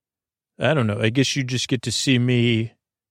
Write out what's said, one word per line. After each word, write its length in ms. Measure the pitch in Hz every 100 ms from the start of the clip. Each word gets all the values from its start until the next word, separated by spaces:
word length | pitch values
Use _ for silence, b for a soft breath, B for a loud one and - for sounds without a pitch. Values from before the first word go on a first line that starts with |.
| _ _ _ _ _ -
I 160 | 123 156
don't 100 | 107
know. 140 | 104
I 100 | 110
guess 260 | 123 127 143
you 80 |
just 240 | 127 127 -
get 140 | 127
to 80 | 120
see 280 | - - 123
me, 540 | 123 123 120 113 113 _ _ _ _